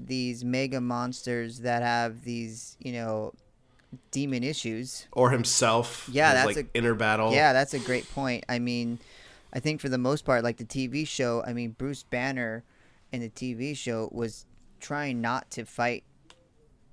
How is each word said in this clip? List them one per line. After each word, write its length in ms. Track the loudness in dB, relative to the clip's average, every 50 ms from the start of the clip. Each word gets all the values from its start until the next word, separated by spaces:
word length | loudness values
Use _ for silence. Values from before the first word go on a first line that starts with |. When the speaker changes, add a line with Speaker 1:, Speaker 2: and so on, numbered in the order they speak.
| -8
Speaker 1:
these 400 | -6 -4 -4 -4 -4 -4 -4 -2
mega 340 | -2 0 0 0 0 -2 -2
monsters 800 | -2 -2 -2 -2 -2 -4 -6 -6 -6 -4 -4 -2 -4 -6 -8 -4
that 200 | -2 0 0 2
have 420 | 2 2 2 2 0 -2 -4 -6 -8
these, 540 | -6 -6 -6 -6 -8 -10 -12 -14 -16 -16 -12
you 120 | -10 -8
know, 420 | -6 -6 -4 -2 -2 -2 -4 -6 -8 -14 _ _ _ _ _ _ _ _ _ _ -20 -20 _ _
demon 320 | -4 -2 -2 0 -2 -2 -2
issues. 640 | -2 -4 -4 -4 -4 -6 -6 -6 -8 -10 -12 -14 -4 4
Speaker 2:
Or 180 | 6 6 6
himself. 760 | 6 4 4 2 4 4 6 6 6 4 2 0 -6 -10 -10 -2
Speaker 1:
Yeah, 160 | 2 6 6 8 8
Speaker 2:
His, 100 | 6 6
Speaker 1:
that's 100 | 4 2
Speaker 2:
like, 80 | -2 -4 -2 0
Speaker 1:
a 40 |
Speaker 2:
inner 160 | 2 2 2 2
battle. 400 | 4 4 2 4 4 4 4 6
Speaker 1:
Yeah, 200 | 6 8 8 6
that's 200 | 6 4 2 -2
a 60 | -4
great 280 | -2 -2 -2 -2 -2 -6 -6
point. 300 | -4 -2 -2 -2 -4 -4
I 120 | -4 -2 -2
mean, 400 | -2 -2 -2 -2 -2 -4 -6 -6 -10 -18 -20 -20 -20 -20 -20 -20 -20 -10
I 80 | -10 -2
think 220 | -2 -2 -2 -2
for 80 | -2 -2
the 80 | 0
most 280 | 2 2 2 2 2 2
part, 180 | 2 2 4 4
like, 140 | 0 -2
the 60 | -4 -8
T 200 | -8 -4 -4 -4
V 180 | -2 -2 -4 -4
show, 360 | -4 -2 -2 0 0 0 0 -2
I 60 | -4 -4
mean, 180 | -4 -6 -6
Bruce 320 | -6 -6 -6 -6 -6 -8 -8
Banner 600 | _ -4 -4 -2 -2 -2 -4 -4 -4 -6 -8 -12 _ _ _ _ _ _ _ _ _
in 100 | -8 -8
the 80 | -8 -8
T 240 | -8 -8 -6 -6 -6
V 180 | -4 -6 -6 -6
show 360 | -6 -4 -4 -2 -2 -2 -4
was 340 | -4 -4 -4 -4 -6 -10 -18 _ -20 -20 -20 -20 -20 -20
trying 400 | -10 -6 -6 -4 -2 -2 -2 -2
not 280 | 0 0 -2 -2 -4 -6
to 120 | -10 -10 -10
fight. 380 | -8 -4 0 0 0 0 -2 -6 _ _ _ _ -20 -20 _ _ _ _ _ _ _ _ _ _ _